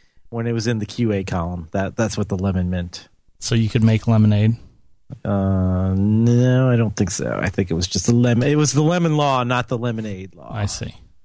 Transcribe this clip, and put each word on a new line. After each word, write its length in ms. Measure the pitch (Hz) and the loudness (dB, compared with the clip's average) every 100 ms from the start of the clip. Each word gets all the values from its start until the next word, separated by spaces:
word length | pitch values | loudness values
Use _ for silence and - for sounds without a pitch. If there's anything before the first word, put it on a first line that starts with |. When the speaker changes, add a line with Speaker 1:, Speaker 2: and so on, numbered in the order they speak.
| _ _ - | _ _ -10
Speaker 1:
when 180 | 117 117 | -6 -2
it 60 | |
was 120 | 117 110 | -2 -2
in 140 | 113 | -2
the 60 | 101 | -4
Q 260 | - 113 | -2 0
A 120 | 98 92 | 0 -2
column. 420 | 92 85 90 82 | -4 -4 -6 -6
That, 260 | 98 95 - | -4 -4 -2
that's 200 | 113 110 | -2 -2
what 120 | 101 | -4
the 80 | 95 | -2
lemon 320 | 98 92 90 | 0 0 0
meant. 400 | 90 87 - - _ _ - | -2 -6 -12 -20 _ _ -12
Speaker 2:
So 140 | - | -2
you 140 | 117 110 | 0 0
could 160 | 117 | 2
make 240 | 110 110 - | 2 2 2
lemonade? 480 | 110 107 104 110 117 - _ - - - - | 4 4 4 2 0 -6 _ -20 -20 -20 -12
Speaker 1:
Uh, 680 | - 101 95 95 92 92 95 95 | -4 -2 0 0 0 0 0 0
no, 720 | 101 110 117 120 127 127 131 | 2 2 4 4 4 4 2
I 60 | 120 | 2
don't 200 | 110 - | 0 0
think 160 | 92 | -2
so. 260 | - 60 50 | -2 -4 -4
I 120 | 92 | -4
think 200 | - 92 | -2 -2
it 40 | |
was 140 | 82 87 | -2 -2
just 200 | 98 - | -2 0
the 80 | 120 | 2
lemon. 320 | 123 117 135 | 4 2 2
It 80 | 151 | 2
was 180 | 147 | 2
the 80 | 135 | 2
lemon 360 | 151 180 165 151 | 2 2 0 2
law, 260 | 143 131 | 2 0
not 240 | 120 123 120 | 0 -2 -2
the 100 | 120 | -4
lemonade 580 | 123 113 110 95 92 85 | -4 -4 -6 -10 -12 -16
law. 180 | 58 | -12
Speaker 2:
I 140 | 107 101 | -6 -6
see. 280 | - 107 - - - | -6 -10 -14 -20 -20